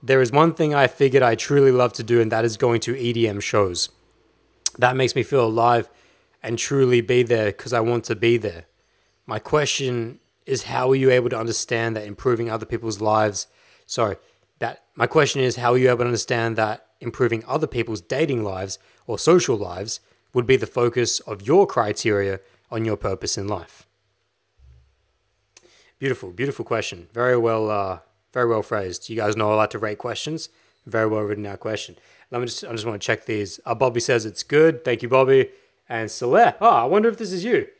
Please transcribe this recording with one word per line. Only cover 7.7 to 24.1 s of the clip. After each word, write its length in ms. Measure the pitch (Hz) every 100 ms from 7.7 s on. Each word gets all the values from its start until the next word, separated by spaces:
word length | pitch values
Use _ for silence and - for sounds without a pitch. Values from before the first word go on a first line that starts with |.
I 80 | 120
want 240 | 113 120
to 100 | -
be 220 | 110 117 120
there. 300 | 104 85 - _ _ _ _ _
My 140 | - 110
question 800 | - 151 139 - 135 123 113 - _ _
is, 200 | - 131
how 260 | - 127 131
are 40 |
you 160 | 135 131
able 200 | 127 120
to 80 | 117
understand 580 | 113 110 - 120 113 110
that 100 | 104
improving 440 | 104 131 120 117
other 160 | 110 110
people's 340 | 113 113 101
lives, 460 | 107 107 107 101 - _ _ _ _
sorry, 300 | - 110 95 _ _ _ _
that, 260 | 117 127 _
my 120 | - 123
question 340 | 156 139 143
is, 160 | 127 117
how 160 | 123
are 60 | 123
you 100 | 127
able 120 | 123
to 40 |
understand 520 | 123 117 - 120 113 110
that 300 | 107 110 _ _
improving 420 | 120 - 123 113 -
other 200 | 135 156
people's 360 | 127 110 107
dating 420 | - 131 156 127
lives 340 | 104 92 95 - _ _ -
or 120 | 107
social 380 | - 175 - 113
lives 440 | 95 87 107 - _ _ _
would 100 | -
be 120 | 120 127
the 100 | 110
focus 540 | - 120 120 117 -
of 260 | - 104 101
your 200 | 165 202
criteria 720 | - 107 107 117 104 98 95 _ _ _
on 140 | 117
your 140 | 113 104
purpose 400 | - 95 101 -
in 100 | 98
life?" 380 | 101 - - _ _ _